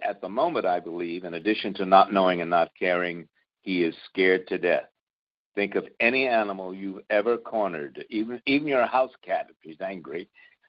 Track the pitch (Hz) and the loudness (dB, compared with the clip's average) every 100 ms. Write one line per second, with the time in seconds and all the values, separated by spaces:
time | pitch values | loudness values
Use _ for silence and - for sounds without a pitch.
0 | - 101 92 107 165 147 95 87 85 85 | -6 -6 -6 -2 0 0 0 -2 -4 -6
1 | 87 85 90 85 82 107 107 98 95 95 | -6 -6 -8 -4 -2 -2 -2 -4 6 6
2 | 95 101 92 87 85 85 82 - 92 90 | 8 4 4 2 2 2 0 0 0 0
3 | 87 85 82 _ _ _ - 92 82 82 | 0 -6 -12 _ _ _ -4 0 0 -2
4 | - - 95 92 - 92 87 80 - _ | -8 0 4 4 0 -2 0 0 -2 _
5 | _ _ _ _ _ - 101 101 90 - | _ _ _ _ _ -6 -2 -2 -6 0
6 | 117 131 131 113 104 95 92 95 98 95 | 0 2 2 2 0 -4 -8 -8 -8 -10
7 | - 107 104 117 - 113 101 82 71 64 | -2 0 2 0 -2 -2 -2 -4 -8 -12
8 | - 110 110 120 - 139 151 135 113 120 | -8 -4 -4 -6 -2 0 2 2 2 2
9 | 131 - - 90 - _ 80 78 95 98 | 0 -4 -4 -4 -4 _ -20 -10 -10 -10
10 | 78 80 92 _ - _ | -10 -10 -12 _ -20 _